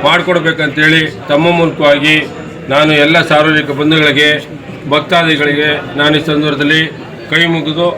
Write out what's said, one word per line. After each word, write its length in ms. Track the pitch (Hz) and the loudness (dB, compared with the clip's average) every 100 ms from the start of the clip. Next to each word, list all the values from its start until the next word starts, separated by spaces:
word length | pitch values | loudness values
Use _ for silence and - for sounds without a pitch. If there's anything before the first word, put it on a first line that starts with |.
ಮಾಡಿಕೊಡ್ಬೇಕಂತೇಳಿ 960 | 143 175 170 175 160 156 151 156 156 160 156 - - | 2 0 0 0 0 -2 -4 2 2 2 0 -6 -2
ತಮ್ಮ 220 | 147 170 | 2 2
ಮೂಲಕವಾಗಿ 640 | 170 165 139 147 143 147 156 139 - - - - | 2 0 2 2 2 2 0 -2 -10 -14 -14 -2
ನಾನು 240 | 139 156 | 2 2
ಎಲ್ಲ 340 | 151 147 170 160 | 4 4 2 2
ಸಾರ್ವಜನಿಕ 440 | 151 156 151 143 | 2 4 2 -2
ಬಂಧುಗಳಿಗೆ, 880 | 139 151 160 151 139 151 151 - - - - 143 | -2 0 2 2 2 2 0 -6 -16 -14 -14 -2
ಭಕ್ತಾದಿಗಳಿಗೆ 1080 | 147 147 175 165 151 147 143 151 147 - 135 | -2 0 0 2 0 0 0 0 -2 -6 -2
ನಾನು 180 | 147 151 | 2 2
ಈ 80 | 156 | 0
ಸಂದರ್ಭದಲ್ಲಿ 560 | 147 151 143 147 156 156 - - - - | 0 0 0 0 0 0 -8 -16 -16 -6
ಕೈ 160 | 156 170 | -2 0
ಮುಗಿದು 400 | 165 147 156 175 | -2 -4 -2 -2